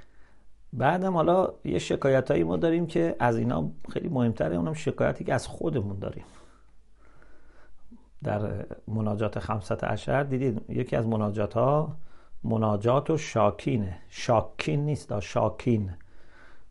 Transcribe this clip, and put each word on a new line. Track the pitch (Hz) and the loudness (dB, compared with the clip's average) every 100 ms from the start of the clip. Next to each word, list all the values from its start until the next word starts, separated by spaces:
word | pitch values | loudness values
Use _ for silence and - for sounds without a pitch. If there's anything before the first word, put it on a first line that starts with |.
| - - - - - - - | -18 -18 -18 -20 -20 -20 -10
بعدم | 120 131 180 190 | 0 2 2 2
حالا | 175 156 185 180 - | 4 4 4 2 -2
یه | 156 175 | -4 -2
شکایتایی | - 175 139 131 131 165 | 0 2 4 4 4 2
ما | 165 170 | 2 2
داریم | 165 170 160 | 2 2 2
که | 170 165 - | 2 0 2
از | 120 117 | 2 2
اینا | 117 143 - - - | 2 0 -2 -6 -6
خیلی | - 170 | -6 -2
مهمتره، | 131 117 - 156 170 | 2 2 2 0 0
اونم | 160 | -2
شکایتی | 156 131 - 131 143 | -2 -2 0 0 0
که | 170 | -2
از | 131 - | -2 -2
خودمون | - 170 143 101 98 | -4 -2 0 -2 -4
داریم. | - - - - - - - - - - - - - - - - - - - 240 - - | -6 -8 -12 -18 -20 -20 -20 -20 -20 -20 -20 -20 -16 -16 -16 -18 -14 -14 -14 -16 -18 -8
در | - 104 104 101 - - - | -4 -2 -2 -4 -8 -12 -6
مناجات | 110 107 104 107 107 | -2 0 0 -2 -2
خمسة | - 110 - 113 | -4 -4 -2 -2
عشر | - 98 - 131 | -2 -2 0 0
دیدید | 143 127 131 104 - | 0 0 0 -2 -2
یکی | 120 127 - | -4 0 0
از | 113 | 2
مناجات | 110 107 101 101 | 2 0 0 0
ها | 113 127 147 156 151 - - - - | 2 4 2 0 -4 -8 -10 -12 -6
مناجات | 113 113 110 101 117 135 147 | 0 2 2 4 4 4 2
و | 156 | 0
شاکینه، | - 113 104 - 143 123 95 90 - | 0 4 4 4 0 0 0 -6 -12
شاکین | - - 110 - - - 147 147 | -4 4 4 4 -2 0 0 0
نیست، | 139 - 107 | -2 -2 -4
شاکین | - 120 110 - 127 110 98 90 - - - - - - - | -2 2 2 2 2 2 2 -6 -12 -14 -14 -16 -16 -14 -14